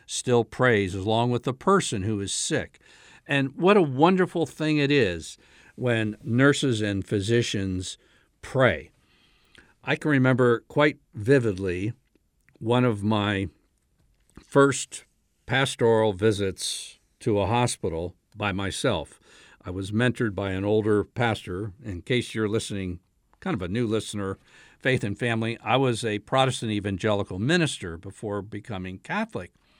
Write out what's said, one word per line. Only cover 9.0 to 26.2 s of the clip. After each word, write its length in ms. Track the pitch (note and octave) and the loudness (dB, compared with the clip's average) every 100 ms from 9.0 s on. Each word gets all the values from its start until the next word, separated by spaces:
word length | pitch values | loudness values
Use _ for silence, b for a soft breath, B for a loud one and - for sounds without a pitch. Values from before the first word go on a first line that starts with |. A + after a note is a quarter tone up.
| b b b b b b b b | b b b b b b b b
I 120 | - | -6
can 160 | D3 D3+ | -2 2
remember 480 | C#3 B2+ B2 B2 A#2 - | 4 4 4 4 2 0
quite 320 | D3 D3+ - _ | 2 2 0 _
vividly 800 | - G#2 C#3 A2+ F#2 F#2+ F2+ G#2 - _ _ _ _ _ - | -4 2 4 2 -2 -4 -4 -4 -8 _ _ _ _ _ -8
one 260 | A2+ B2 | 0 2
of 160 | B2+ G#2 | 2 2
my 480 | G#2 G#2+ G2+ G2 F2 - _ _ _ _ _ _ _ - | 0 0 0 0 -4 -8 _ _ _ _ _ _ _ -20
first 640 | - C#3 C#3 - - - - _ _ _ - | 0 4 4 2 -8 -16 -20 _ _ _ -4
pastoral 640 | C3 C3+ - A#2 A2+ A2 | 0 0 2 4 4 2
visits 840 | F#2+ A2 G2+ G2 F2+ - - - - _ _ | 2 2 2 -2 -4 -8 -8 -12 -20 _ _
to 180 | A#2 G2+ | 0 0
a 80 | F#2+ | 2
hospital 680 | A#2 B2 - F#2 D#2+ F2 - _ | 0 0 -2 -6 -4 -6 -10 _
by 180 | G#2 G#2 | -6 -4
myself. 640 | F#2+ G2 - C3+ F2 D2+ - B B B B | -2 -4 -2 -2 -2 -6 -16 B B B B
I 100 | F2+ | -10
was 200 | F2+ G2 | -8 -4
mentored 440 | G#2+ B2 - A#2 | 0 0 0 -4
by 160 | F#2+ G2 | -2 -4
an 120 | F#2+ | -2
older 400 | G2+ G#2+ G#2+ G#2 | 0 2 2 2
pastor. 720 | F#2 - A#2+ G#2+ - F2+ G#2+ F2+ | 0 -2 -2 -2 -6 -8 -8 -10
In 180 | A2+ F2 | -12 -10
case 320 | - B2 A#2+ | -4 -4 -2
you're 140 | A2 G#2+ | -4 -2
listening, 520 | A2 - G2+ F#2 F2 _ _ _ _ | -2 -4 -6 -8 -10 _ _ _ _
kind 120 | F#3+ | -6
of 80 | A#2+ | -6
a 60 | F2 | -4
new 180 | A2+ | -4
listener, 520 | A2+ A2 - G#2 F#2+ G2 b b b b | -2 -2 -4 -6 -8 -8 b b b b
Faith 240 | C3 C3 | -2 0
and 160 | G#2 G2 | -2 -4
Family, 380 | B2 A2+ A2+ A#2 | -2 -2 -4 -4
I 140 | G#2+ | 0
was 300 | C3 C3 A2 | 2 2 0
a 140 | A2+ | -2
Protestant 520 | G#2 | -4